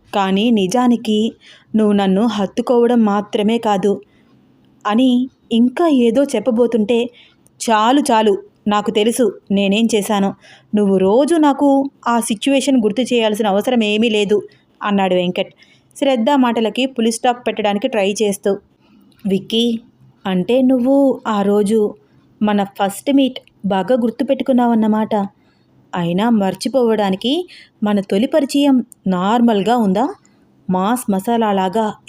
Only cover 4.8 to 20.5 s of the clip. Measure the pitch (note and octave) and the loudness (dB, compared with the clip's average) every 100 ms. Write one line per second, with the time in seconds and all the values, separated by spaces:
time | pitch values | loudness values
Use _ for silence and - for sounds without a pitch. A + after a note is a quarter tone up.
4.8 | G#3 A3 C4 B3 C4 _ - A3+ B3 B3+ | -2 0 2 2 -2 _ -4 0 0 0
5.8 | E4+ C4+ A#3+ A3+ C#4+ A3+ A#3 A#3 A#3+ A#3+ | 0 2 2 2 0 -2 -2 0 2 0
6.8 | G#3 A#3+ A#3+ - - _ _ - - G#3+ | 0 -2 -2 -10 -20 _ _ -8 -2 2
7.8 | A3 C#4+ C#4 A3 G#3+ G3 - _ - G#3 | 2 2 2 2 2 0 -4 _ -2 -2
8.8 | G#3 G#3 G#3+ A#3 A3 - - G3 G3 G3+ | 0 0 0 0 -2 -2 -4 0 0 0
9.8 | A3+ G#3+ G3+ G#3 G3 - - - _ G#3 | 0 0 -2 -2 -2 -4 -16 -20 _ -2
10.8 | G3+ F#3+ F#3+ A3+ D4 E4+ D4 C#4 C#4+ C#4 | 0 2 2 2 2 2 2 2 2 2
11.8 | C#4 - A#3+ A#3 A3+ A3 C#4 C4+ C4+ C4 | -2 -6 -4 -2 -2 -4 0 0 2 2
12.8 | G#3+ G#3 A#3+ A#3+ A3 G#3 A3 G3 G#3 B3 | 0 -2 -2 0 0 0 0 0 0 0
13.8 | G#3 G#3 A#3 G#3+ G3+ G#3 - _ _ - | 0 0 0 0 0 0 -2 _ _ -10
14.8 | G#3 G3 F#3+ F3+ F3+ F3+ F#3 - _ _ | -4 0 0 0 -2 -4 -6 -10 _ _
15.8 | _ - C#4 B3+ A3+ C#4+ B3 A#3 A3 A3 | _ -4 0 0 2 2 2 0 -2 -2
16.8 | C4 C4 A3+ A3+ B3+ A#3+ A#3 G#3+ G#3 G3+ | -4 -2 -2 -2 -2 -2 -4 -4 -2 -2
17.8 | C4 B3 G3 G3+ G#3 G3 G#3 G3 _ _ | -2 -2 -2 -2 -2 -2 -2 -4 _ _
18.8 | _ _ _ _ G3 F#3+ - A3+ A#3+ A3+ | _ _ _ _ -4 -4 -2 -2 -2 -4
19.8 | - _ - _ G3+ F#3 F3+ | -10 _ -20 _ -4 -2 0